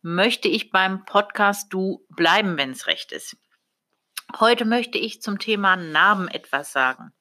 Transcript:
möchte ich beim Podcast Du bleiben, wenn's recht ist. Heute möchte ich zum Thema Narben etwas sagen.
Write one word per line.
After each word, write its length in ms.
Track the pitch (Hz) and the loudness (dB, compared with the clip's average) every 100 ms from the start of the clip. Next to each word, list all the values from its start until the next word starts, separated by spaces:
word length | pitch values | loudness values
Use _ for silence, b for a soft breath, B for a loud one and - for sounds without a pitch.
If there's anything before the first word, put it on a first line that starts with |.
möchte 480 | 165 175 220 - 190 | -4 2 2 2 0
ich 220 | 214 - | -2 0
beim 340 | 190 190 190 | 0 0 -2
Podcast 640 | - 202 202 - 202 202 - | 0 0 2 2 2 0 -4
Du 360 | 190 190 - _ | -2 -2 -4 _
bleiben, 480 | - 165 190 202 156 | 0 2 4 2 -2
wenn's 300 | 135 127 - | -4 -4 -4
recht 260 | - - | -4 -6
ist. 240 | - - - _ _ _ _ _ _ _ - - - | -14 -14 -20 _ _ _ _ _ _ _ -18 -14 0
Heute 240 | 226 240 | 2 2
möchte 320 | 226 240 233 - | 2 0 0 -4
ich 240 | 220 - | -6 -8
zum 180 | - 196 | -8 -6
Thema 380 | - 208 196 185 | -4 0 2 0
Narben 520 | 165 156 185 208 180 | -2 2 2 2 -2
etwas 440 | - - 139 147 | -8 -6 -6 -4
sagen. 400 | 139 131 131 120 _ | -2 0 -2 -12 _